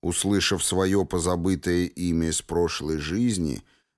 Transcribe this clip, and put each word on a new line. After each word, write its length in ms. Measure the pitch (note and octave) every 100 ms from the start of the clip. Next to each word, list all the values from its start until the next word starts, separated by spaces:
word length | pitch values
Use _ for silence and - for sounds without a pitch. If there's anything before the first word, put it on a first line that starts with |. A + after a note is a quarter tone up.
Услышав 640 | F2 F2 G2 G2+ - F#2
своё 400 | - F#2 F#2+ G2
позабытое 800 | F#2 F2+ E2+ F2+ E2+ F2+ F2+ F2 F2+
имя 420 | - F2 E2 E2
из 120 | D#2+
прошлой 580 | - E2+ E2+ - D2 D#2+
жизни, 640 | D2 F#2+ A#2+ G2+ D#2+ A1+ - _ _